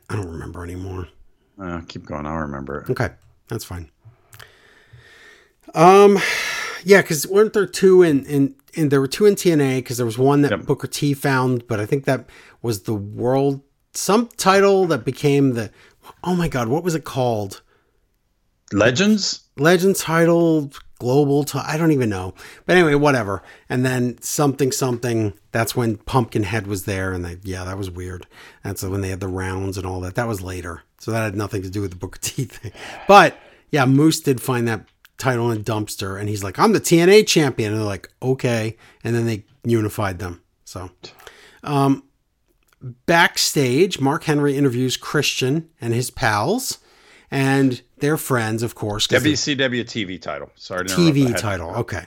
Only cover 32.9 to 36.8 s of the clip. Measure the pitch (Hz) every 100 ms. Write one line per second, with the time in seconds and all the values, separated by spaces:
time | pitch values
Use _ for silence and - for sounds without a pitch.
32.9 | - - 196 156 - - _ _ 151 131
33.9 | 135 156 160 - 127 - 123 117 110 -
34.9 | _ _ - 135 120 120 110 104 110 104
35.9 | - 98 98 104 104 98 92 208 170